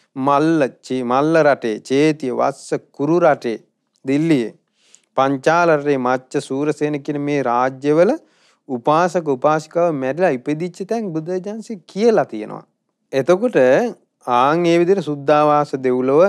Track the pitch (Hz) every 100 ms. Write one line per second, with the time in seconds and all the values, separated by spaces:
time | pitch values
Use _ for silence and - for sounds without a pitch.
0 | _ 135 135 143 160 165 127 - - 131
1 | 120 127 151 165 147 127 117 107 - 139
2 | 156 151 131 117 131 135 - 151 - -
3 | 143 175 165 135 123 107 _ _ _ _
4 | 135 139 165 143 110 - _ _ _ _
5 | _ - 135 139 156 170 170 151 143 135
6 | 127 131 - 147 - 135 147 147 151 147
7 | 139 147 143 147 123 120 127 135 143 151
8 | 190 320 - _ _ _ - 127 151 156
9 | 180 180 156 131 147 156 151 170 175 147
10 | 131 147 185 127 143 151 180 - 190 226
11 | 208 156 160 185 190 220 202 202 - 185
12 | 233 202 131 107 104 104 - _ _ _
13 | _ 135 131 185 240 175 127 147 240 180
14 | _ _ - 123 135 165 175 170 175 196
15 | 151 147 139 151 151 147 143 139 127 127
16 | 131 143